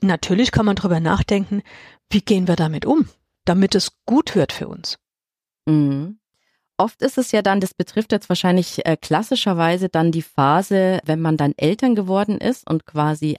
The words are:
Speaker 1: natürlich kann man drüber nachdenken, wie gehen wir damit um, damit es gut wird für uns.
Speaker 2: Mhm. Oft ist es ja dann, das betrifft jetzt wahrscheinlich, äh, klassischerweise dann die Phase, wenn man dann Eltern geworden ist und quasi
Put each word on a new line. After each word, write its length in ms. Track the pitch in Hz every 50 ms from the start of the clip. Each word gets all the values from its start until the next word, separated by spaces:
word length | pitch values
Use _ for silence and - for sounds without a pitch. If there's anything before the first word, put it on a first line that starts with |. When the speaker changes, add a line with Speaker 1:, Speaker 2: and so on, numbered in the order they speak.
Speaker 1:
natürlich 500 | - 190 175 165 - - 185 196 254 247
kann 140 | - - 220 208
man 80 | 196
drüber 240 | - - 190 175 160
nachdenken, 640 | 165 160 185 196 - - 208 202 196 - 208 202 - - - - - - - _ _ -
wie 100 | - 208
gehen 260 | - - 214 190 180 175
wir 80 | 170
damit 300 | 185 165 156 151 147 -
um, 220 | - 285 320 269 - - _ _ _ _ _ -
damit 300 | - 170 190 196 196 -
es 280 | 190 - - - _ _
gut 300 | - 233 285 - - -
wird 160 | 202 143 - -
für 140 | - - -
uns. 300 | - 170 165 - - - _ _ _ _ _ _ _ _ _ _ _ _ -
Speaker 2:
Mhm. 540 | - 156 151 147 139 139 139 151 185 214 220 _ _ _ _ _ _ _ _ _ _ _ -
Oft 220 | 190 233 - -
ist 160 | - 269 - -
es 140 | 247 -
ja 100 | - 214
dann, 180 | 190 196 196 202
das 140 | 185 185 -
betrifft 380 | - 180 - - 208 220 -
jetzt 180 | 220 202 - -
wahrscheinlich, 560 | 180 - - 185 180 185 175 - - - -
äh, 120 | - 160 -
klassischerweise 920 | - - 160 165 220 - 269 247 - 214 185 170 165 165 175 180 190 180
dann 220 | - 160 160 170
die 100 | 160 165
Phase, 760 | 156 - _ - 135 139 151 175 196 - 202 190 185 185 185 180 -
wenn 140 | 160 156 160
man 160 | 160 160 160
dann 180 | 151 147 143 147 -
Eltern 380 | - 156 202 - - 254 233
geworden 420 | 208 196 185 190 196 208 208 202 -
ist 320 | - 226 262 - - -
und 160 | 160 160 -
quasi 500 | - - 151 151 151 151 151 156 151 147